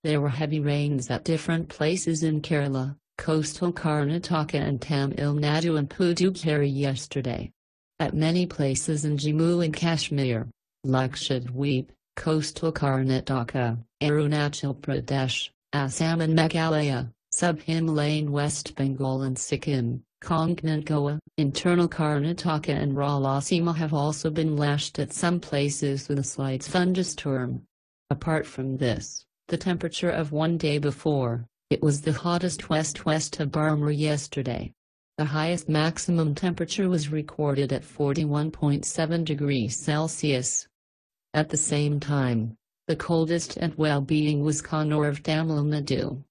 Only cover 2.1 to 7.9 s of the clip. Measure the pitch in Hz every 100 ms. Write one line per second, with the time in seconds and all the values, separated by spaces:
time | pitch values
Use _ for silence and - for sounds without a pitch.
2.1 | 160 160 151 151 151 143 135 131 143 _
3.1 | - - 156 147 - 180 175 160 151 143
4.1 | 170 - 165 151 143 147 135 - 143 139
5.1 | - 143 147 147 156 170 156 147 - 180
6.1 | 175 180 185 160 151 143 135 139 131 -
7.1 | 139 127 - - _ _ _ _